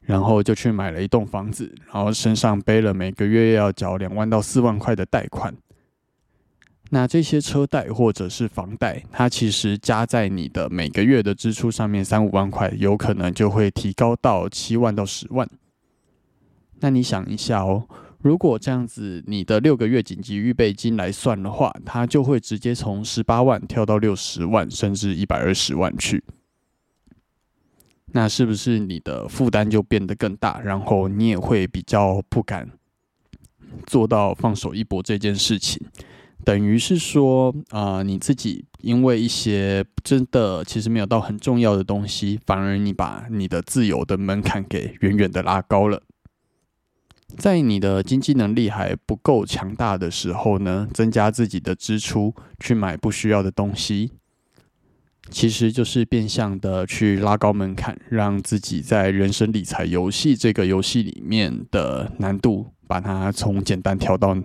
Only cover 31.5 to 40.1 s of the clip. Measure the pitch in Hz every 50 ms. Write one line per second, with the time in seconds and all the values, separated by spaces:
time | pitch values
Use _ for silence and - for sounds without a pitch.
31.5 | 117 107 95 87 - 92 90 - - 104 101 98 95 98 95 _ - 123 110 -
32.5 | 107 90 65 - - - _ _ _ _ _ _ _ _ _ _ - - _ _
33.5 | _ _ - - - - - - - 127 110 107 117 107 101 98 92 - - 120
34.5 | 104 104 - 95 - 101 110 - - 92 92 - 110 104 101 104 101 98 - -
35.5 | 113 98 - - - - - - _ - - - - - - _ _ _ - -
36.5 | 104 101 104 101 107 117 120 - 185 170 160 - - 151 139 135 131 131 131 127
37.5 | 127 147 139 _ - 107 104 101 95 95 98 98 98 95 - - 143 127 - 113
38.5 | 85 - - _ _ - - 110 120 120 127 131 123 110 113 120 - - - 113
39.5 | 104 101 98 98 98 98 98 - _ - - -